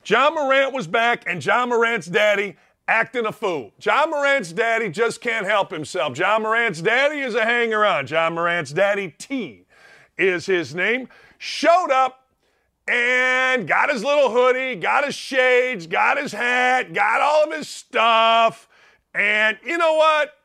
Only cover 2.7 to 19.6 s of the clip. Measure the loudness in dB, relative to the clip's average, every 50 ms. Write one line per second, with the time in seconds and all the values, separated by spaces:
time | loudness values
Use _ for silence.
2.7 | _ _ _ 0 0 0 0 -2 -4 -4 -4 -4 -6 -4 -4 -4 -4 -4 -6 -10
3.7 | _ _ -2 0 2 2 2 0 0 0 0 2 0 0 -2 -4 -4 -2 -2 0
4.7 | 0 0 -2 -4 -2 -2 -2 -2 -2 -4 -6 -4 -4 -4 -2 0 0 0 0 -2
5.7 | -4 -10 -10 -6 -4 -4 -4 -2 -2 -2 0 2 2 0 0 0 0 0 0 -2
6.7 | -4 -2 -2 0 2 2 2 0 0 -2 -6 -4 -2 0 0 0 0 0 0 0
7.7 | 0 2 2 2 2 0 -2 0 0 0 0 0 0 0 -2 0 0 -2 -4 -4
8.7 | -2 0 0 0 0 -2 -4 -8 -10 _ -12 -8 -8 -8 -8 -8 -12 -18 _ _
9.7 | _ _ -20 -20 -20 -20 -20 _ _ -2 0 0 0 -2 -2 -2 -2 -2 -2 -4
10.7 | -6 -4 -2 -2 -2 -4 -6 -10 -18 -20 -20 -20 _ _ -14 -12 -8 0 2 4
11.7 | 4 4 4 2 2 2 2 0 -2 _ _ _ _ _ _ _ _ _ _ _
12.7 | _ _ _ -4 -2 0 0 0 0 2 2 0 0 0 0 0 0 -2 -2 -2
13.7 | 0 0 0 0 0 -2 0 0 2 2 2 2 2 2 2 4 2 0 -2 -4
14.7 | -6 -4 -2 0 0 0 0 -2 -6 -8 -10 -4 0 2 2 4 4 2 2 0
15.7 | -4 -8 -8 -6 -2 0 2 2 2 0 -2 -6 -6 -6 -4 -2 0 0 2 2
16.7 | 0 0 -2 -4 -4 -2 -2 0 0 0 2 2 2 2 2 0 -2 -8 -10 -10
17.7 | -14 -18 -18 _ -2 0 2 4 4 4 4 4 4 4 4 2 0 -4 -20 _
18.7 | _ _ _ _ _ _ _ _ _ -2 0 0 2 2 0 0 0 -4